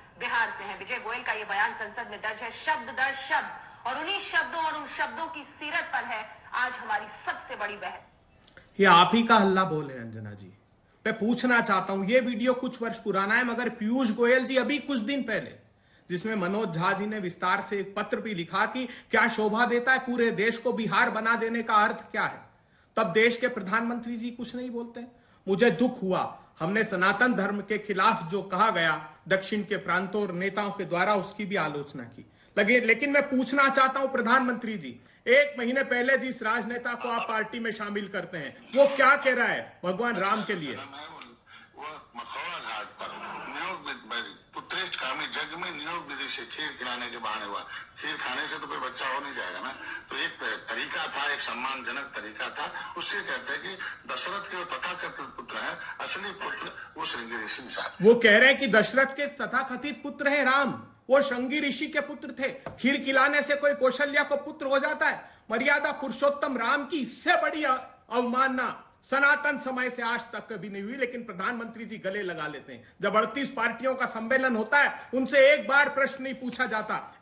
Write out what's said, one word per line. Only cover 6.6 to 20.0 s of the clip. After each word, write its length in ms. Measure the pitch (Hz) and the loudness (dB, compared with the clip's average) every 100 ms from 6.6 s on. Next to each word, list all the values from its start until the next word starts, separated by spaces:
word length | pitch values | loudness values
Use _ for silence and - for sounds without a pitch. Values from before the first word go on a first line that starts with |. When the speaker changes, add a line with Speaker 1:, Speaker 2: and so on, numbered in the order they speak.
| 254 | -2
Speaker 1:
हमारी 340 | 247 233 208 - | -4 -4 -4 -4
सबसे 480 | - - - - 226 | -12 -8 -8 -8 -8
बड़ी 200 | 208 202 | -6 -6
बहस। 240 | 180 - - _ _ _ - - - - | -10 -12 -18 _ _ _ -20 -20 -8 4
Speaker 2:
ये 60 | 196 | 8
आप 240 | 175 180 | 10 10
ही 80 | 233 | 6
का 140 | 226 226 | 6 6
हल्ला 280 | 196 185 | 6 4
बोल 260 | 190 156 143 | 2 0 -4
है, 100 | 131 | -8
अंजना 320 | 113 110 107 | -10 -10 -12
जी। 200 | 101 92 - _ _ _ _ 220 | -12 -18 -20 _ _ _ _ -4
मैं 120 | - | 0
पूछना 420 | 208 240 254 240 | 0 2 4 4
चाहता 320 | 220 190 185 | 4 2 0
हूं, 120 | 196 | -2
ये 160 | 190 254 | 4 4
वीडियो 340 | 240 208 247 | 4 0 2
कुछ 280 | 247 254 - | 2 0 -4
वर्ष 160 | 226 - | -6 -6
पुराना 360 | 214 190 202 | -2 0 4
है, 100 | 226 | 4
मगर 240 | 247 233 233 | 2 0 -4
पीयूष 420 | 220 214 254 240 | -2 0 2 2
गोयल 340 | 214 240 262 | 4 4 4
जी 120 | 233 262 | 4 2
अभी 220 | 233 285 | 2 0
कुछ 200 | - 269 | -2 -2
दिन 240 | 208 277 | -2 -2
पहले, 300 | 226 196 - - _ _ _ _ - | -2 -4 -6 -14 _ _ _ _ -8
जिसमें 240 | 175 220 | -6 -2
मनोज 400 | 220 180 202 220 | -2 0 0 -2
झा 180 | 160 180 | 0 0
जी 140 | 190 208 | 0 -2
ने 120 | 214 | -4
विस्तार 420 | 180 - 185 202 | -6 -2 0 0
से 200 | 202 202 | 0 -4
एक 140 | 190 208 | -4 -6
पत्र 240 | 208 226 | -4 -4
भी 140 | 220 | -4
लिखा 320 | 185 165 190 220 | -6 -2 0 0
कि 200 | 254 247 - - | 0 -6 -10 0
क्या 180 | 233 233 | 4 4
शोभा 380 | 226 214 220 240 | 4 2 4 4
देता 260 | 240 247 | 4 4
है, 60 | |
पूरे 320 | 262 | 2